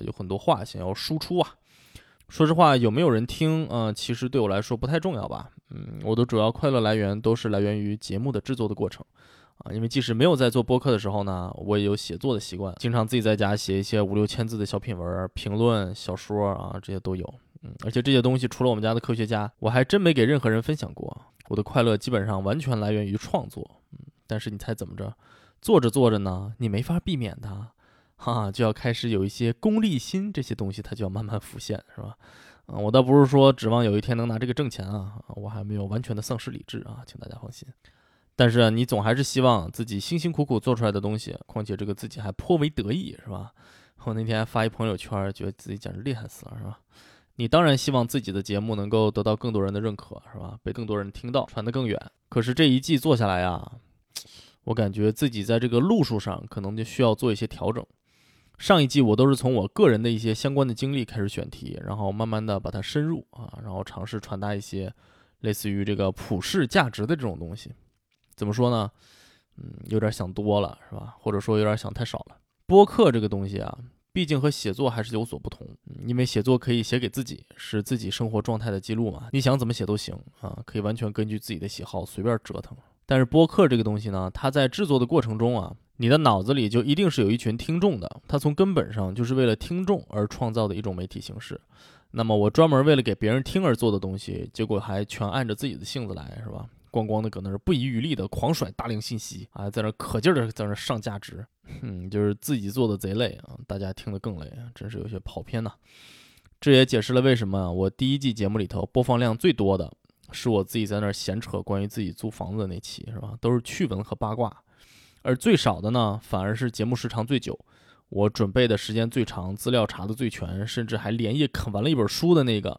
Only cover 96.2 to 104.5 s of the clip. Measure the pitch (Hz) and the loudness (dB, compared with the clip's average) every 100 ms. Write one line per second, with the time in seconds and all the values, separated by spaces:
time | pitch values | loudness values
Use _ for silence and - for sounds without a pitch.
96.2 | - - 110 - 120 - _ 120 110 107 | -12 -14 -12 -12 -14 -18 _ -4 0 0
97.2 | 110 101 98 98 - 156 131 117 143 143 | -2 -6 -6 -4 0 0 0 -2 -2 -2
98.2 | 95 - 135 160 110 - 117 110 - 110 | -4 -2 -2 0 -4 -6 -6 -6 -6 -8
99.2 | - 104 104 - 101 107 107 - - 120 | -10 -14 -16 -10 -6 -4 -4 -4 -6 0
100.2 | 135 160 113 - 107 101 - 120 110 101 | 2 2 0 -4 -6 -4 -4 -6 -6 -10
101.2 | - - - _ - - 123 92 92 104 | -12 -16 -16 _ -18 -14 -10 -10 -4 0
102.2 | 104 104 - 135 98 120 117 98 95 101 | 0 0 -2 -4 -2 0 0 0 -4 -2
103.2 | 117 - - - - 98 95 95 - 98 | -4 -6 -16 -16 -10 -8 -8 -8 -10 -8
104.2 | 113 92 76 | -8 -8 -12